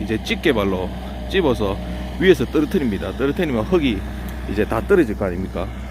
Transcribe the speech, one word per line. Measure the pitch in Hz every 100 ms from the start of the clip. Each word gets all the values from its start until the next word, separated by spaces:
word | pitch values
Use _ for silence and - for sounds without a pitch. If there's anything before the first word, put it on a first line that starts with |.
이제 | 101 110
집게발로 | - 214 160 113 98 92 92 - - - -
찝어서 | 190 156 107 101 95 - - - -
위에서 | - 156 117
떨어뜨립니다. | 156 151 190 127 92 95 98
떨어뜨리면 | 139 143 165 117 107
흙이 | 185 139 95 - - - - -
이제 | 98 101
다 | 113
떨어질 | 98 196 120 101
거 | 98
아닙니까? | 87 92 87 101 - -